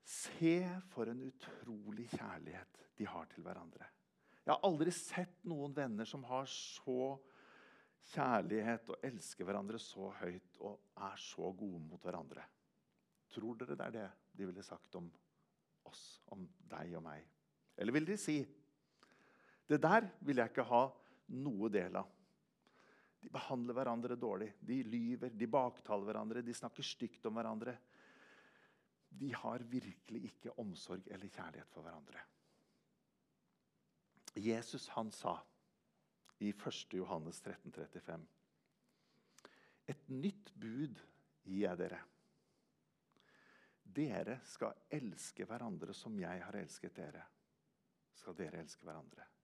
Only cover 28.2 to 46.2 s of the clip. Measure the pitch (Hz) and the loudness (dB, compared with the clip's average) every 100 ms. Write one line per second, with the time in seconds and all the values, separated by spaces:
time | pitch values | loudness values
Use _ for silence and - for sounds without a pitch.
28.2 | - - - - - _ _ _ _ - | -20 -20 -20 -20 -20 _ _ _ _ -6
29.2 | 139 113 113 120 117 127 104 90 - 113 | -4 -2 -2 -4 -2 -2 -2 -12 -8 -6
30.2 | 123 - 113 - 107 85 - 92 92 95 | -6 -8 -10 -6 -6 -6 -6 -8 -6 -10
31.2 | 95 - 85 78 - - 82 82 73 - | -10 -10 -10 -10 -14 -14 -12 -12 -14 -16
32.2 | - _ _ _ _ _ _ _ _ _ | -18 _ _ _ _ _ _ _ _ _
33.2 | _ _ _ _ _ _ _ _ _ - | _ _ _ _ _ _ _ _ _ -20
34.2 | - - 107 113 117 131 - - 110 - | -10 0 2 2 0 -6 -4 -2 -2 -2
35.2 | - 85 - _ _ _ _ _ _ _ | -2 -2 -4 _ _ _ _ _ _ _
36.2 | - _ 104 101 - - - 92 87 87 | -20 _ -2 -2 -4 -6 -6 -4 -2 -2
37.2 | 80 82 - 87 82 78 78 92 - 80 | -2 -8 -10 -10 -12 -10 -10 -10 -8 -10
38.2 | 80 _ _ _ _ _ _ _ _ _ | -10 _ _ _ _ _ _ _ _ _
39.2 | _ - - - - - - 143 - 131 | _ -20 -20 -20 -20 -18 -8 -8 -4 0
40.2 | 180 196 - - 113 117 151 117 - - | 0 -2 -16 -8 -6 -2 -2 -4 -16 -20
41.2 | _ _ - 95 98 90 85 85 - _ | _ _ -4 2 2 2 -2 -4 -12 _
42.2 | _ _ _ _ _ _ _ _ _ _ | _ _ _ _ _ _ _ _ _ _
43.2 | - - - - - _ - 98 151 95 | -20 -20 -20 -20 -20 _ -4 2 2 2
44.2 | 82 127 - - 113 - - 147 120 80 | 0 -2 -8 -2 -2 -2 -6 -4 -2 -6
45.2 | - - 98 117 120 85 80 - 117 107 | -10 -6 -4 -4 -4 -4 -6 -8 -6 -4